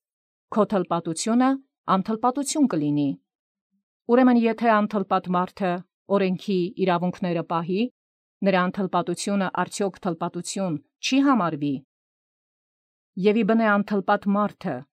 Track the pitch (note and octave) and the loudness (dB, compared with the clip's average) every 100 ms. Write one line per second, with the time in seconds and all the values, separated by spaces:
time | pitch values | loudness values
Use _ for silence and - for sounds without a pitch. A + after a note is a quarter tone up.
0 | _ _ _ _ _ A3+ - G3+ F3 E3+ | _ _ _ _ _ 0 0 0 -2 -4
1 | E3+ E3 G#3+ A#3 B3+ C4+ - _ - F#3+ | -4 -4 0 2 2 0 -6 _ 0 0
2 | F#3+ A3 B3 C4 C#4+ D#4+ C4 E3+ D3 D3 | 0 -2 0 0 -2 2 2 2 0 0
3 | C#3 - _ _ _ _ _ _ _ _ | 0 -4 _ _ _ _ _ _ _ _
4 | - A#3+ B3+ A#3+ A3+ A3 A#3 G#3+ G#3+ G#3+ | 0 4 6 4 2 0 2 2 2 -2
5 | F#3+ F#3 F3+ F3+ F3+ - F#3+ F3 - _ | -2 -2 0 -2 -2 -4 -4 -4 -8 _
6 | - G3 F#3+ F3+ - F#3 F3 - F#3 F3 | -2 0 2 -2 -2 -2 -2 -2 0 0
7 | F3+ - F3+ E3+ D#3+ E3+ E3 F#3 B3 - | -2 -2 -4 -4 -2 -4 -2 -2 -4 -6
8 | _ _ _ _ G3 F#3 F3+ G3 F#3 F3 | _ _ _ _ 2 2 2 -2 -2 -2
9 | E3+ F3 - G3+ F#3 - F3+ - G3+ - | -2 -4 -2 -2 -2 -2 -4 -4 -4 -4
10 | F#3+ E3 F3 F3 - G3 F#3 D3 - _ | -6 -4 -6 -6 -8 -4 -4 -4 -8 _
11 | - C4 C#4 A#3+ E3+ D3+ D3 C3+ - _ | 0 2 4 2 0 -2 -4 -4 -8 _
12 | _ _ _ _ _ _ _ _ _ _ | _ _ _ _ _ _ _ _ _ _
13 | _ F#3+ G3+ A3 G#3 A3+ A3 G#3 G#3 G#3 | _ -2 2 2 2 2 2 2 0 -2
14 | F#3 G3+ G#3 G3+ G3+ - F#3 B2+ - | 0 -2 0 0 -2 -4 -8 -8 -12